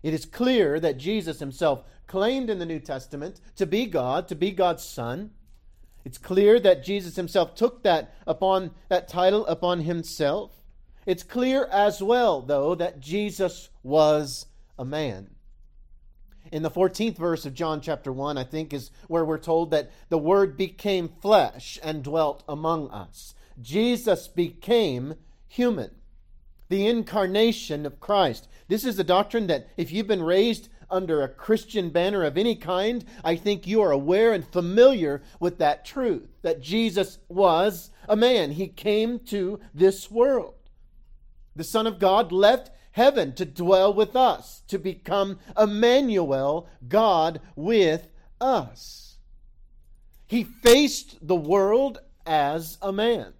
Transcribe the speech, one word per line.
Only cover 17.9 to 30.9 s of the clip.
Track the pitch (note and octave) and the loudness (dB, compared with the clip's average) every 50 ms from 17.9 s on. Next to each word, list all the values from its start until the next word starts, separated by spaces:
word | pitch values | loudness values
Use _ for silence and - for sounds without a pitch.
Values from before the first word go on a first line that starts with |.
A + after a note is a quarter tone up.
| D3+ C#3+ - C#3 | -8 -6 -6 -10
one, | C3 C3 C#3 D3 D3 | -8 -6 -6 -6 -4
I | C3+ B2+ | -6 -8
think, | - - D#3 D#3+ D3+ | -6 -8 -8 -8 -8
is | C#3+ C#3 A#2 - - - - | -10 -12 -12 -14 -20 -20 -12
where | - E3 E3+ D#3+ | -4 -2 -2 0
we're | D#3 D#3+ D#3 | -2 -4 -6
told | - E3+ D#3+ E3 E3+ D#3+ | -2 -2 0 0 0 0
that | D#3+ D3+ D3 - - - - - | -2 -2 -2 -4 -16 -20 -6 -2
the | E3+ D#3+ | -2 0
Word | D3 D#3+ F#3+ G3 G3 F#3 C#3 | 2 2 4 4 2 0 0
became | C3+ F#3+ F#3 - - - G#3 G3 F#3 E3+ E3 | -6 -6 -6 -6 -8 -4 -2 -2 -2 -4 -6
flesh | - - - G3 A3 G3 C#3+ A2+ - B2 - - - - | -10 -8 0 4 4 4 4 2 -4 -12 -18 -18 -16 -8
and | - D#3 D#3 D3+ | -6 -6 -6 -6
dwelt | B2+ C#3+ D3 E3 D#3 D3 C#3 - - - | -6 -4 -2 0 0 0 -2 -6 -10 -12
among | D3 D3+ D#3 D#3+ E3 D#3+ D3 A#2+ | -10 -4 -2 -2 -2 -2 -4 -10
us. | - G#2 F#2 - - - - - - - - _ - - | -12 -14 -16 -16 -20 -20 -20 -20 -20 -20 -20 _ -20 -20
Jesus | A#2+ A#2 C#3+ G#3 A3 B3 B3 A#3 B3 A3+ F#3 E3+ - | -16 -6 -2 0 0 0 0 -2 0 0 0 0 -2
became | - - F3 F3 E3+ - - - - A#3+ A#3 A3 E3 B2+ B2 B2+ C#3+ D#3 - _ - - _ - | -10 -4 -4 -4 -4 -6 -12 -2 0 0 2 2 0 -2 -6 -8 -10 -12 -14 _ -20 -20 _ -20
human, | - - - B3 A#3+ A3+ D#3 A2 - - - - - - - _ _ - - _ - - _ - - | -14 -4 -2 0 0 0 -2 -6 -10 -14 -20 -20 -20 -20 -20 _ _ -20 -20 _ -20 -20 _ -8 -6
the | F3+ G3 G3 | -4 0 0
incarnation | G#3+ A#3+ A#3 G#3+ - - G#3+ G3 F#3 F#3+ G#3 A3+ A#3 A3 A3+ - - D3+ D3 D3+ | 0 0 -2 -4 -4 -2 -2 -2 0 2 2 2 2 0 -2 -6 -8 -8 -8 -8
of | C#3+ - - | -10 -12 -12
Christ. | - - G#3 G3+ F#3 C#3 A2 - - - - - - - | -4 -2 0 0 0 0 -4 -8 -14 -20 -20 -20 -6 -6
This | F#3+ A3 C#4 | -6 -4 -4
is | C4 G#3 F#3+ | -4 -4 -4
a | F#3 | 0
doctrine | D3+ F3+ F#3+ G3+ G3+ - A#3 G#3+ F3 | 2 2 2 2 0 -4 -4 -2 -2
that | D#3+ C3+ - - - | -2 -4 -4 -12 -8
if | - F3 - | -8 -8 -6
you've | D#3+ G#3 G#3+ | -6 -6 -4
been | G3 G#3+ F#3+ | -2 -2 -2
raised | E3 D#3+ F3+ G3 G#3+ A#3+ A3+ - - - - - - - | 0 0 2 2 2 2 0 -4 -8 -20 -20 -20 -12 -4